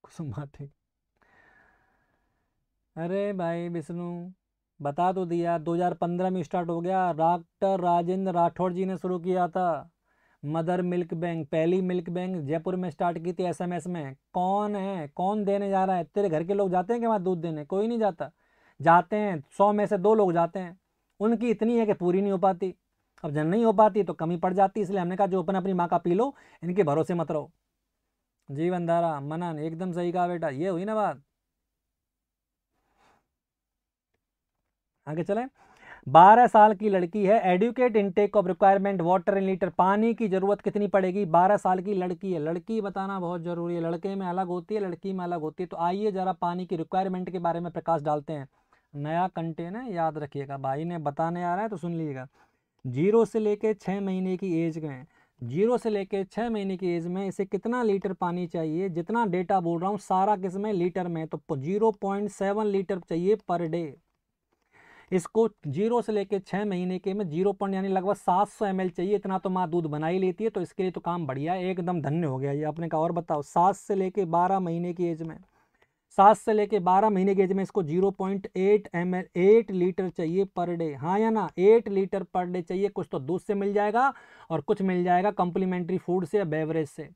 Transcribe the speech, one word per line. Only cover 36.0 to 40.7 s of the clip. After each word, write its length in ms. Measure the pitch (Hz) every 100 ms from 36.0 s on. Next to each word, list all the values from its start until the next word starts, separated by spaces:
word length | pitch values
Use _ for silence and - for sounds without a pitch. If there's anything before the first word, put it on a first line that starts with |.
| -
बारह 380 | 151 185 233 240
साल 260 | 220 214
की 160 | 190 214
लड़की 360 | 190 175 214
है, 340 | 190 220 185 180
educate 360 | 233 240 247
intake 360 | 214 202 180 202
of 120 | 208 180
requirement 540 | 180 196 196 196 190
water 320 | 165 185 175
in 80 | 196
liter, 280 | 190 190 185
पानी 440 | - 185 208 226
की 140 | 226 220
ज़रूरत 340 | 185 196 202
कितनी 260 | 208